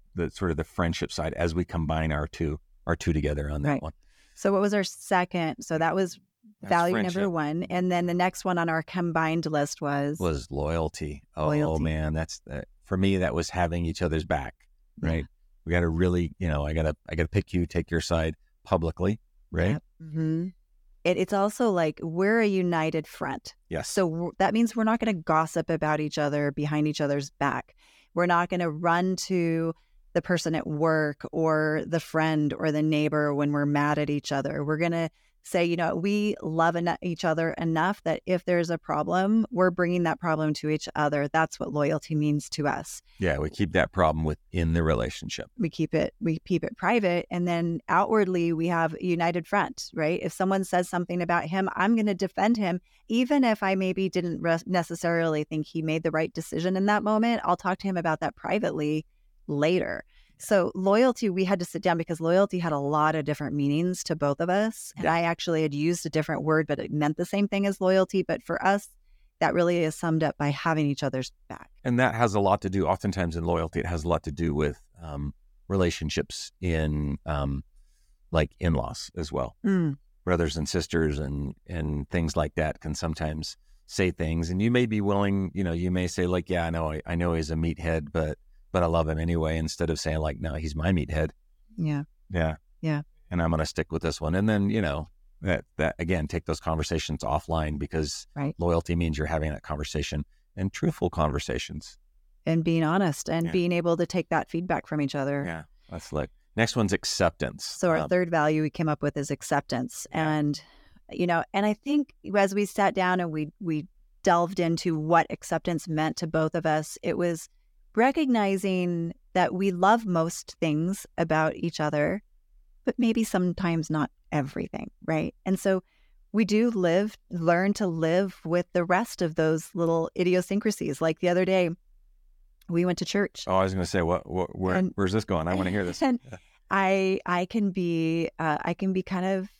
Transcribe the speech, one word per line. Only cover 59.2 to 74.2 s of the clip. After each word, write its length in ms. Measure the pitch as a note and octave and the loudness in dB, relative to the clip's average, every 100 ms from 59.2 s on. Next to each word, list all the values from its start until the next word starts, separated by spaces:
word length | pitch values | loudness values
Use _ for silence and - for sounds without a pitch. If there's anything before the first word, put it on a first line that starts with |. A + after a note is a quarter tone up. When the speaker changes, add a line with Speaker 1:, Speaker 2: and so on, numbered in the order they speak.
| _ _ - | _ _ -6
Speaker 2:
later. 580 | C#3+ D#3 F3+ - - - _ _ - | 0 2 2 0 -6 -12 _ _ -12
So 340 | - G3+ E3+ | 2 2 2
loyalty, 560 | G3 F#3+ G#3 B3+ A#3+ G#3+ | 0 4 6 4 4 0
we 140 | F3+ | 0
had 140 | F#3 G3 | 2 0
to 40 | |
sit 160 | F3 E3+ | -2 -2
down 140 | F3+ E3+ | 2 2
because 240 | E3 E3 | 0 -2
loyalty 380 | E3 F#3 G3 F3+ | 2 4 4 2
had 140 | E3+ | -2
a 60 | C#3+ | 0
lot 360 | C#3 D3+ D#3 | 0 2 2
of 100 | D#3 | 2
different 300 | C#3+ D3 D3 | -2 -4 -4
meanings 480 | D3 C#3+ D3 F3+ F#3 | 0 0 2 0 -2
to 120 | - D#3+ | -4 0
both 240 | C#3+ C#3+ | 0 0
of 100 | E3+ | 0
us. 420 | F#3+ A3 - - - | 2 0 -4 -12 -4
And 80 | |
Speaker 1:
Yeah. 100 | D#3 | 0
Speaker 2:
I 60 | E3+ | 2
actually 420 | E3+ E3+ - D#3+ | 2 -2 0 2
had 100 | D#3 | 2
used 320 | C#3+ D#3 F3 | 0 0 0
a 60 | E3 | -2
different 320 | D#3 D3+ D3 | -2 0 -2
word, 240 | D3 D#3 D3+ | 2 2 2
but 120 | C#3+ | -2
it 120 | - | -2
meant 260 | D3 D3 D#3 | 0 0 0
the 80 | |
same 220 | F3 G3+ G3+ | -2 0 0
thing 200 | G3 G3+ | 0 0
as 140 | F#3+ | 2
loyalty. 420 | F#3 F#3+ F#3 F#3+ | 4 4 4 2
But 200 | F3 - | 0 -2
for 200 | - E3 | -4 -2
us, 240 | F#3 G3+ - - _ - _ - | 2 0 -2 -20 _ -20 _ -2
that 160 | D#3+ | 0
really 240 | F3 E3+ F3 | 2 2 2
is 100 | D#3 | 0
summed 300 | - E3+ D#3+ | -2 0 0
up 120 | D#3 - | 0 0
by 120 | D3 | -2
having 380 | C#3 E3 D#3 C#3+ | 0 0 2 0
each 160 | C#3 | 0
other's 280 | C#3 C3 B2+ - - | -2 -4 -6 -12 -18
back. 220 | - - - | -18 -20 -8
Speaker 1:
And 140 | B2+ A#2+ | 0 4
that 140 | B2+ | 4
has 200 | A2 A#2+ | 4 2
a 60 | G#2 | 4
lot 220 | G2 - | 4 4
to 80 | G2 | 2
do, 160 | G2 D#2+ | 2 2
oftentimes 500 | - G#2 F#2 F2 E2 | 2 0 0 -2 -2
in 80 | |
loyalty, 360 | E2+ E2+ D#2+ E2 | 0 0 0 -2
it 60 | E2+ | -2
has 180 | E2+ | -2
a 40 | E2 | 0
lot 140 | D#2+ | 0